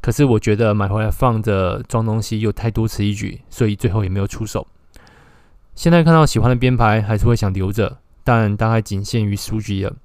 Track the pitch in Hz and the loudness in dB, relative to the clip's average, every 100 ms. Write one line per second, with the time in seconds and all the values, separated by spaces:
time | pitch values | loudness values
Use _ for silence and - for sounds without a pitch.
0 | - 113 143 110 107 104 113 104 98 104 | -2 2 2 2 2 2 2 0 0 -2
1 | 107 - 131 113 110 98 92 - - 117 | -2 0 0 0 0 0 0 -4 -4 -2
2 | 110 110 107 110 110 - 117 110 110 - | -2 -4 -4 -2 -2 -2 -4 -2 -4 -2
3 | 104 104 107 131 - - 113 104 113 104 | -4 -2 -8 -10 -18 -2 -2 0 -2 -2
4 | 98 95 98 - 110 - - _ _ - | -2 -2 -4 -6 -6 -8 -8 _ _ -20
5 | - _ - _ _ - _ - 170 170 | -20 _ -20 _ _ -20 _ -4 4 4
6 | 165 160 151 - 120 127 123 123 113 107 | 6 6 4 4 2 2 2 2 2 2
7 | 107 107 120 113 104 95 95 104 98 67 | 0 0 2 2 0 -2 -4 -2 -4 -4
8 | _ - - 117 110 104 110 113 107 98 | _ -8 0 2 2 0 0 0 0 -6
9 | 101 120 104 101 - 110 104 98 98 - | -4 -2 -2 -2 -4 -6 -4 -4 -6 -8